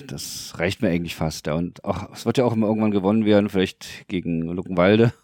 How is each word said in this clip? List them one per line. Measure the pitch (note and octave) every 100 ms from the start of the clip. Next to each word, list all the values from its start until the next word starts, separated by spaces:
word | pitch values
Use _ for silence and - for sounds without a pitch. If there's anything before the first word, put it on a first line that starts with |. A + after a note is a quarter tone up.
| -
das | C#2 - - - -
reicht | E2+ -
mir | G#2
eigentlich | E2+ E2+ -
fast. | D#2+ - -
Ja. | D2+
Und | F2+ -
auch, | - F2 G2
es | - A#2
wird | B2+
ja | B2
auch |
immer | A2 G#2+
irgendwann | A2 G#2+
gewonnen | G2+ F#2 A2 G#2+
werden, | G#2 G2+
vielleicht | G2 F#2 - - - -
gegen | F#2+ F2 E2
Luckenwalde | E2 F2+ F2+ F2+ F#2 G#2+ A#2 -